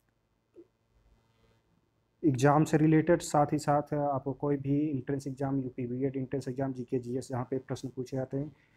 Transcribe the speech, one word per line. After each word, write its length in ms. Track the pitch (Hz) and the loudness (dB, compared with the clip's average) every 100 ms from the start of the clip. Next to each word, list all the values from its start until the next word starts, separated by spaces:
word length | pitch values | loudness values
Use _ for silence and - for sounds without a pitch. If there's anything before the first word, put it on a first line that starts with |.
| _ _ _ _ _ - - _ _ _ _ _ _ _ _ _ _ _ _ _ _ _ | _ _ _ _ _ -20 -20 _ _ _ _ _ _ _ _ _ _ _ _ _ _ _
एग्जाम 400 | 170 127 139 143 | 0 4 6 6
से 120 | 156 156 | 6 4
रिलेटेड, 440 | 156 156 156 170 | 6 6 4 2
साथ 260 | - 147 147 | 2 2 2
ही 120 | 151 | 0
साथ 360 | 151 147 147 | 0 0 0
आपको 380 | 147 143 135 139 | -2 -2 -2 -4
कोई 240 | 131 147 143 | -4 -2 -2
भी 400 | 135 143 151 139 | 0 0 0 -2
एंट्रेंस 300 | - 139 139 | -4 -6 -6
एग्जाम, 340 | 127 139 139 | -4 -2 -2
यूपी 260 | 127 127 120 | -4 -6 -6
बीएड 300 | 123 139 135 | -4 -4 -4
एंट्रेंस 320 | 131 139 127 | -4 -4 -4
एग्जाम, 240 | 127 135 | -4 -4
जीके 260 | 127 120 131 | -4 -4 -4
जीएस 300 | 120 127 123 | -4 -6 -4
जहाँ 160 | 127 127 | -6 -4
पे 80 | 135 | -6
प्रश्न 300 | - 127 131 | -6 -8 -8
पूछे 280 | - 127 135 | -8 -6 -6
जाते 200 | 131 139 | -4 -4
हैं, 160 | 147 - _ | -6 -10 _